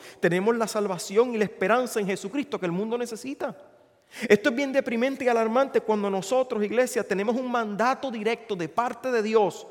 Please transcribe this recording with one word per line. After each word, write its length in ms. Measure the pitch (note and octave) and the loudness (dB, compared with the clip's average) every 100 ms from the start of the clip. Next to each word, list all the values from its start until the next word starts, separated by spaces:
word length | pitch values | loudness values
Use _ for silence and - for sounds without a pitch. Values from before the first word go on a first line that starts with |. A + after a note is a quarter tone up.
| - - | -18 0
tenemos 360 | F3+ F3+ G#3 A#3 | 2 2 2 2
la 120 | A3 | 0
salvación 680 | G#3+ G#3 E3+ - G3 B3+ A#3 | -2 -2 -4 -2 2 2 2
y 20 | |
la 60 | |
esperanza 560 | G3 - F#3 A#3+ B3+ A3+ | -2 0 2 2 2 -2
en 80 | G3 | -2
Jesucristo 520 | F#3+ G3 C#4 C#4+ - | -4 -4 -6 -4 -4
que 60 | F3 | -4
el 60 | |
mundo 260 | F3 A3 A#3+ | -2 -4 -4
necesita. 580 | A#3 G#3+ C4 C#4+ C#4+ - - _ _ _ _ - - | -6 -8 -10 -8 -8 -8 -18 _ _ _ _ -8 2
Esto 220 | G#3 D4 | 4 4
es 60 | A#3 | 2
bien 160 | C#4 | 0
deprimente 540 | C4+ C4+ A#3 C4 C4+ B3 | 0 0 0 0 0 2
y 20 | |
alarmante 540 | A#3 A3 A#3+ C#4 A#3 | 2 2 2 2 0
cuando 280 | - G#3+ G3+ | 0 0 0
nosotros, 540 | F#3+ - C4 B3+ A3+ | -2 0 0 0 -2
iglesia, 420 | G#3 A3+ B3+ A#3 G3 | 0 2 2 0 -2
tenemos 300 | F#3+ G#3 A#3+ | -2 0 -2
un 160 | B3+ | 0
mandato 580 | A#3+ G#3+ G3+ A#3+ C4 C4+ | -2 -2 0 0 0 -4
directo 460 | A3+ G#3 A3+ - F#3+ | -4 -2 -4 -6 -6
de 140 | D#3+ | -4
parte 420 | - B3 A#3+ C4 | -2 -2 -4 -2
de 100 | A#3 | 0
Dios 460 | G#3+ A3 F#3+ - - | 2 4 2 -2 -16